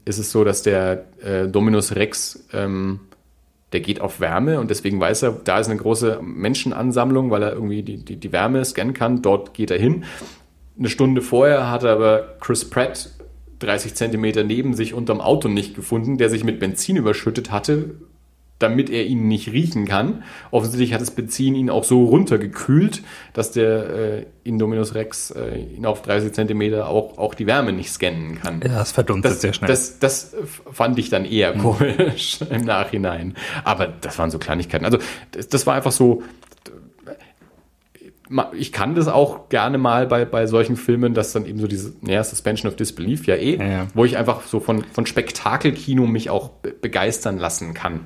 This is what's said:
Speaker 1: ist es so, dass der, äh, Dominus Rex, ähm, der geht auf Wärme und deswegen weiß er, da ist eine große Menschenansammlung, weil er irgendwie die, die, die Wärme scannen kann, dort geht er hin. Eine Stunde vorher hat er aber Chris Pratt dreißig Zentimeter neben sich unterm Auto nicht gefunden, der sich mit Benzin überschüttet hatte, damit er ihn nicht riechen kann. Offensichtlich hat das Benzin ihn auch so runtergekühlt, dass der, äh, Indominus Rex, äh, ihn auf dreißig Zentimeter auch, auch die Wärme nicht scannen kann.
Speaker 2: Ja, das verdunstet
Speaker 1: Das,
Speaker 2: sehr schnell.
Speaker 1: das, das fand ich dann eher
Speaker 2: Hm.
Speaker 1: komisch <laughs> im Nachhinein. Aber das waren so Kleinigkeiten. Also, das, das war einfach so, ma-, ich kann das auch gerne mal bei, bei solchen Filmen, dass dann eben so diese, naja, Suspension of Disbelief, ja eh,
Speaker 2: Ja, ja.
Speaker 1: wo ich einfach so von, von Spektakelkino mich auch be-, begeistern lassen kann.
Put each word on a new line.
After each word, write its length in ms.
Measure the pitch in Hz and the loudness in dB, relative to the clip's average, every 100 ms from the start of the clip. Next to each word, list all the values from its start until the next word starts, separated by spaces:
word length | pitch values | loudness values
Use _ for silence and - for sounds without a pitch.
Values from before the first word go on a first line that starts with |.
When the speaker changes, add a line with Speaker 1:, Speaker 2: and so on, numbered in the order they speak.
| - | -6
Speaker 1:
ist 120 | 104 | -6
es 140 | 104 | -2
so, 120 | 113 | 2
dass 200 | 104 98 | 2 2
der, 420 | - 98 92 92 - - | 2 2 2 -2 -6 -14
äh, 240 | 101 95 95 | -4 -2 0
Dominus 480 | 98 107 107 104 98 | 2 4 4 2 0
Rex, 520 | 104 - - - - | 0 -2 -8 -10 -10
ähm, 480 | 101 101 95 95 95 - - _ _ _ _ _ | -6 -4 -2 -4 -6 -10 -20 _ _ _ _ _
der 80 | 90 | -6
geht 200 | 85 101 | -4 -4
auf 180 | 98 - | -4 -4
Wärme 400 | 85 85 135 156 | -2 0 0 0
und 120 | 110 | 0
deswegen 280 | 101 - 98 | -2 -2 0
weiß 220 | 87 110 | 2 2
er, 80 | 127 110 | 0 0
da 160 | - 95 | 0 2
ist 100 | 110 | 2
eine 80 | 107 | 0
große 400 | 107 110 117 110 | 0 2 2 0
Menschenansammlung, 1040 | 85 - 101 135 135 - 127 120 123 131 131 | -6 -4 -2 0 -2 -2 0 2 4 2 2
weil 140 | 107 | 2
er 100 | 104 | 0
irgendwie 300 | - 110 104 | -2 -4 -4
die, 200 | 104 107 | -6 -10
die, 120 | - 101 | -12 -12
die 160 | 101 | -4
Wärme 340 | 85 104 131 127 | 0 2 2 0
scannen 280 | - 113 135 | -2 -2 0
kann, 260 | 117 123 | 0 2
dort 320 | 110 98 - | 4 2 0
geht 160 | - 104 | -6 -2
er 60 | 90 | 2
hin. 240 | 113 170 - - - - _ _ - - | 2 2 -2 -14 -16 -20 _ _ -20 -6
Eine 100 | 120 | -4
Stunde 320 | - 135 127 | 2 4 4
vorher 480 | 123 120 139 143 123 | 2 4 6 4 2
hat 140 | 120 | 0
er 80 | 120 | 4
aber 420 | 110 110 110 - - | 6 6 4 2 -8
Chris 280 | - 120 - | -4 -2 0
Pratt 420 | - 131 - - - - - - - | 0 0 -2 -12 -16 -20 -20 -20 -8
dreißig 360 | 107 104 110 - | -2 -2 -2 -4
Zentimeter 480 | 113 110 110 107 | -2 0 0 0
neben 320 | 104 113 135 120 | 0 0 0 -2
sich 180 | 113 | -4
unterm 260 | 120 117 110 | -4 -2 0
Auto 280 | - 151 113 | 2 2 2
nicht 260 | 104 101 | 0 -2
gefunden, 440 | - 98 117 113 135 | -8 -4 -2 0 2
der 100 | 117 | 2
sich 140 | 113 | 2
mit 160 | 110 - | -2 -2
Benzin 360 | 95 92 - 190 | -2 -2 0 2
überschüttet 540 | 107 107 - 117 117 | 2 2 0 -2 -2
hatte, 460 | 104 - 151 156 - - _ _ _ _ _ | -2 0 0 0 -10 -18 _ _ _ _ _
damit 320 | 110 120 135 | 2 2 2
er 140 | 117 107 | 0 0
ihn 200 | 127 110 | 0 2
nicht 240 | 107 - | 0 0
riechen 360 | 113 165 113 101 | 0 0 0 0
kann. 340 | 98 123 220 - - - | 2 0 -2 -10 -18 -2
Offensichtlich 420 | 120 110 123 123 | 0 0 2 0
hat 80 | 113 | 0
das 80 | 120 | -2
Benzin 460 | - 110 - 135 135 | -6 -6 -2 0 2
ihn 160 | 127 | 0
auch 120 | - | 0
so 220 | - 123 120 | 4 6 8
runtergekühlt, 960 | 143 196 107 101 - - 143 208 - - - - | 6 4 2 0 -4 2 4 4 0 -10 -20 -10
dass 180 | - 117 | -6 -2
der, 380 | 120 110 110 98 | 2 2 2 -2
äh, 360 | 87 110 107 - - | -2 -2 -4 -8 -14
Indominus 500 | - 113 110 113 110 | -6 -2 0 0 -2
Rex, 380 | 110 110 - - | -4 -6 -8 -10
äh, 260 | - 110 113 - - | -8 -8 -8 -10 -4
ihn 120 | 113 | -4
auf 160 | 107 | -4
dreißig 300 | - 104 107 | -2 0 0
Zentimeter 540 | 104 110 107 104 107 107 | 0 0 0 0 0 0
auch, 300 | 104 104 - | 0 0 -4
auch 160 | 107 | -6
die 140 | - 104 | -2 0
Wärme 260 | 131 120 | 2 2
nicht 160 | 95 90 | -2 -6
scannen 480 | - 90 82 78 80 | -2 -2 -2 -6 -8
kann. 220 | 87 82 | -6 -4
Speaker 2:
Ja, 160 | 127 120 | -2 0
das 140 | 104 | 0
verdunstet 400 | - 117 98 123 | 0 2 2 2
Speaker 1:
Das, 100 | - | 2
Speaker 2:
sehr 120 | 101 | 0
schnell. 140 | 98 92 | 0 2
Speaker 1:
das, 280 | 131 - - | 2 0 0
das 380 | 135 - - 220 151 - - | 0 0 -6 -10 -10 -12 -16
fand 280 | - 117 120 | -2 0 2
ich 100 | 101 | 0
dann 160 | 101 95 | -2 0
eher 300 | 110 95 107 | 2 2 2
Speaker 2:
Hm. 60 | |
Speaker 1:
komisch 800 | 117 104 139 135 180 117 - - 156 | 2 2 2 2 0 0 -6 -6 -4
<laughs> 40 | |
im 120 | - | -4
Nachhinein. 720 | 117 101 98 104 95 85 85 - - 151 | 0 0 0 -2 -2 -2 -6 -8 -10 -4
Aber 240 | - 98 90 | -2 0 -2
das 320 | 82 - - | -4 -10 -4
waren 100 | 82 | -2
so 80 | 78 | -2
Kleinigkeiten. 480 | - 80 85 80 85 | -4 -4 -2 -2 2
Also, 140 | 117 - - - | 2 0 -12 -14
das, 160 | - 113 | -12 -4
das 180 | 135 - | 0 0
war 80 | |
einfach 180 | 135 135 | 0 0
so, 300 | 113 123 117 - - - _ - - - _ - - - _ - _ _ _ _ - - _ - | 4 4 4 -2 -18 -20 _ -20 -20 -20 _ -20 -20 -20 _ -20 _ _ _ _ -20 -20 _ -6
ma-, 220 | 131 - 85 | -4 -4 -6
ich 140 | 123 | -8
kann 240 | - 101 170 | -4 -2 2
das 120 | 156 | 4
auch 420 | - 143 - - | 4 4 0 -2
gerne 280 | 123 110 135 | 0 2 2
mal 300 | 123 120 127 | 4 4 4
bei, 180 | 123 117 | 2 2
bei 220 | 113 113 | 0 2
solchen 280 | 113 113 120 | 4 2 0
Filmen, 380 | - 120 120 | 0 2 2
dass 180 | 113 104 | 2 0
dann 120 | 110 92 | -4 -4
eben 140 | 104 | -4
so 80 | 107 | -2
diese, 260 | 101 95 - | -2 -6 -8
naja, 220 | - 98 | -2 0
Suspension 460 | 110 - - 107 107 | 0 -2 -2 -2 -4
of 60 | - | -4
Disbelief, 520 | 110 - 87 139 - | -6 -4 -4 -2 0
ja 80 | 95 | 2
eh, 220 | 113 175 | 2 0
Speaker 2:
Ja, 100 | 98 | 0
ja. 200 | 95 95 | -2 -2
Speaker 1:
wo 120 | 107 123 | 2 2
ich 120 | 123 | 2
einfach 240 | 117 117 - | 0 -2 -2
so 140 | 110 | -4
von, 240 | - 110 | 0 -2
von 220 | 107 - 120 | -2 -4 -2
Spektakelkino 1000 | - 113 - - 127 156 123 - 131 120 | -2 -4 -4 -2 0 0 0 0 2 2
mich 220 | 113 113 | 0 -2
auch 200 | 95 - | -4 -4
be-, 220 | - - | -10 -12
begeistern 640 | - - 95 98 - 113 95 | -8 -4 0 0 -2 -4 -2
lassen 360 | 85 - 85 | -4 -4 -8
kann. 280 | 82 90 82 | -6 -6 -6